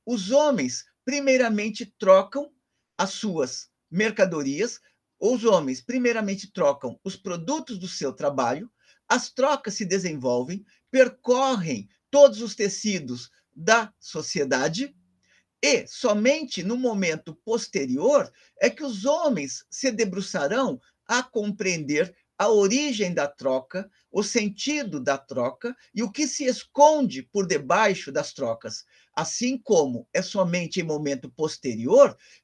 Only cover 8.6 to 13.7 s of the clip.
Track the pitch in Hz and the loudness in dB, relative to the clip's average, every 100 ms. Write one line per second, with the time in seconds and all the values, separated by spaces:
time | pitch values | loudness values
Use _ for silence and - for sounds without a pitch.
8.6 | 233 _ _ _ _ 247 - - 269 285 | -8 _ _ _ _ -2 -2 0 0 0
9.6 | - 202 190 190 180 151 127 123 127 190 | -4 -8 -4 -2 -2 -4 -2 -2 -2 -8
10.6 | - _ _ 262 262 - - 247 269 240 | -14 _ _ 4 4 2 -2 0 2 0
11.6 | 165 117 98 _ _ 285 277 208 233 - | -2 -6 -8 _ _ 8 8 8 -10 -4
12.6 | 202 196 214 185 135 123 - _ _ - | -4 -2 -4 -4 -4 -10 -12 _ _ -8
13.6 | 165 | 2